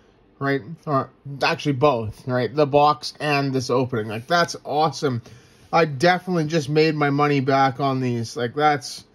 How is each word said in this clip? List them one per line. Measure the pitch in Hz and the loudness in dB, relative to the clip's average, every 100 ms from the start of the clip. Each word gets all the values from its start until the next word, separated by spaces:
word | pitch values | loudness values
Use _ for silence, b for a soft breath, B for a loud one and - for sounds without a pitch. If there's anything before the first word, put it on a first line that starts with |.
| b b b _ | b b b _
right? | 139 139 - 165 - | -2 -2 -4 -12 -4
Or | 139 131 _ 139 139 | -2 -4 _ -16 -4
actually | 147 165 151 | -2 0 -2
both, | 131 147 123 110 - - | 2 2 2 -4 -8 -4
right? | 127 117 139 | -2 -2 0
The | 143 | 2
box | 143 147 147 - - | 4 4 2 -4 -8
and | 143 143 139 | -2 -2 0
this | 131 123 | -2 0
opening. | 127 127 117 110 | 0 0 -2 -4
Like, | 110 120 | -8 -2
that's | 175 165 - | 0 0 -4
awesome. | - 143 156 - 151 120 B B B B B | -4 0 0 0 -4 -4 B B B B B
I | 165 | 0
definitely | 165 135 175 180 - 175 151 | 0 2 2 2 0 -2 0
just | 165 135 | -2 0
made | 151 156 156 | 2 2 2
my | 147 | 0
money | 143 147 143 | 2 2 2
back | 131 135 135 127 | 2 2 2 0
on | 139 131 | -2 -2
these. | 127 120 110 - | -2 -2 -6 -6
Like, | 120 143 | -6 0
that's | 151 147 - - - | 2 2 -4 -16 -20